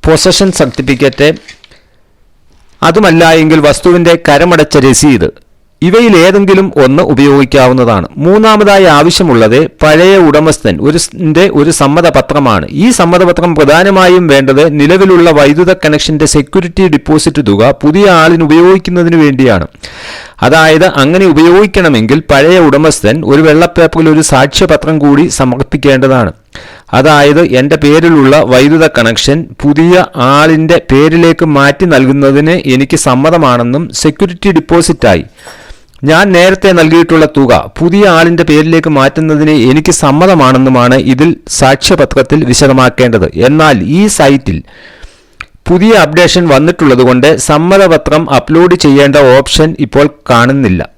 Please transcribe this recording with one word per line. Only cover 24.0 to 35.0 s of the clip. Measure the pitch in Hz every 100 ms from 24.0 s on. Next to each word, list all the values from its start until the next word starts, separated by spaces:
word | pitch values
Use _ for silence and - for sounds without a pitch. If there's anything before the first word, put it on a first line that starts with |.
| 160
ഒരു | 156
സാക്ഷ്യപത്രം | 156 135 139 - 175 151 151 160
കൂടി | 143 143 175
സമർപ്പിക്കേണ്ടതാണ്. | - 131 123 139 151 139 131 135 131 101 - _ - - - _
അതായത് | 117 143 147 143 147
എൻ്റെ | 175 127 139 156
പേരിലുള്ള | 147 151 170 160 131 147
വൈദ്യുത | 127 127 139 160 160
കണക്ഷൻ | - 113 113 - 151 165 -
പുതിയ | 143 143 165 180 180 -
ആളിൻ്റെ | 127 139 156 156 160 170 -
പേരിലേക്ക് | 135 156 165 170 160
മാറ്റി | 160 143 139 139
നൽകുന്നതിന് | 185 139 131 139 139 139 156
എനിക്ക് | 180 139 127 135 151
സമ്മതമാണെന്നും | - 127 156 170 147 120 120 135 165
സെക്യൂരിറ്റി | - 156 151 190 170 202
ഡെപ്പോസിറ്റായി | 160 - 170 165 156